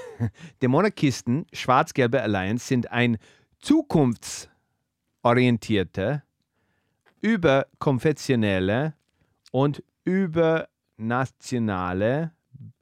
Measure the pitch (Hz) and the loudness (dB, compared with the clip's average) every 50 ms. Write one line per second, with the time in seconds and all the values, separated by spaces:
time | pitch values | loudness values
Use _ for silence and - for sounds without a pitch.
0 | 494 466 453 - 117 107 - - - 165 - - - 123 127 151 196 214 - - | -10 -12 -8 -6 -6 -6 -6 -8 -20 -20 -8 -2 0 2 2 4 2 0 0 0
1 | - 143 117 - - - 120 156 - _ - - - - 123 135 160 160 - - | 0 0 -2 -2 -4 -4 -2 -2 -4 _ -12 -8 -2 2 2 2 2 0 0 0
2 | 127 117 123 135 - 110 101 98 92 95 110 123 - - 135 123 113 - - 120 | 0 2 2 0 0 0 -2 -2 -2 -2 -4 -4 -4 -2 -2 -2 -2 -2 0 0
3 | 123 120 117 107 _ _ _ _ _ _ _ _ - - 285 320 294 - - 170 | 2 2 0 -2 _ _ _ _ _ _ _ _ 0 2 2 2 2 0 2 2
4 | 143 123 113 - - - - - - - _ _ _ _ _ _ _ _ _ _ | 2 2 0 -4 -8 -14 -14 -14 -16 -18 _ _ _ _ _ _ _ _ _ _
5 | _ _ _ _ - 123 120 123 127 123 120 107 - - 110 98 90 85 - - | _ _ _ _ 0 2 4 4 4 4 2 0 -2 -2 0 0 0 -2 -4 -4
6 | 92 110 143 147 - _ _ _ _ _ _ _ _ _ _ _ _ _ _ _ | -4 -4 -4 -4 -8 _ _ _ _ _ _ _ _ _ _ _ _ _ _ _
7 | _ _ _ _ - 208 233 202 170 151 135 135 - - _ - - 156 135 120 | _ _ _ _ -2 -2 0 2 4 4 4 4 2 -2 _ -4 -2 0 0 2
8 | - 156 151 - - - 135 117 110 104 98 92 92 95 104 120 147 156 151 _ | 2 0 -2 -2 -2 0 0 2 2 2 2 2 2 0 0 0 -2 -4 -6 _
9 | _ _ _ _ _ _ _ _ _ _ - 127 139 147 143 - - _ _ _ | _ _ _ _ _ _ _ _ _ _ -2 0 0 0 -2 -4 -12 _ _ _
10 | - - 180 190 196 175 156 165 165 160 160 160 - - _ _ _ _ _ - | -6 -2 0 0 0 0 0 0 2 2 2 0 -2 -6 _ _ _ _ _ -10
11 | 110 113 120 123 131 123 _ _ - - 127 123 113 107 101 90 90 90 90 95 | -6 -4 -2 -2 -2 -4 _ _ -12 -6 -4 -2 -2 0 -2 -2 -2 -4 -2 0
12 | 104 113 131 151 165 160 - _ _ _ - - 113 110 - _ | 0 0 0 -2 -4 -6 -10 _ _ _ -20 -20 -20 -20 -20 _